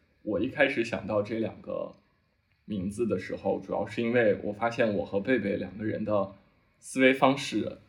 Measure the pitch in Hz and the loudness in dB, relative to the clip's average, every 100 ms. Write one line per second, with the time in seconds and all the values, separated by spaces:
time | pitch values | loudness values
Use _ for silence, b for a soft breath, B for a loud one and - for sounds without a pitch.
0 | _ _ - 101 123 - 139 131 113 - | _ _ -4 -2 -2 2 2 2 -2 -2
1 | 92 107 104 113 113 - - 50 50 - | -2 -2 0 -2 -4 -6 -8 -6 -8 -12
2 | _ _ _ _ _ _ - 107 95 101 | _ _ _ _ _ _ -8 -6 -4 -2
3 | 117 95 - - - - - 92 107 - | 0 0 -4 -4 -2 -2 -2 -4 -4 -2
4 | 117 120 110 90 101 101 117 117 117 98 | 0 4 4 2 -2 -2 -2 2 0 0
5 | - 98 98 127 101 92 95 - 107 - | -2 -2 0 0 2 -2 -4 -6 -4 -4
6 | 107 104 98 - _ _ _ _ - 131 | 0 0 0 -6 _ _ _ _ -8 4
7 | 131 135 135 139 - 110 92 - | 6 8 4 4 0 -2 -4 -6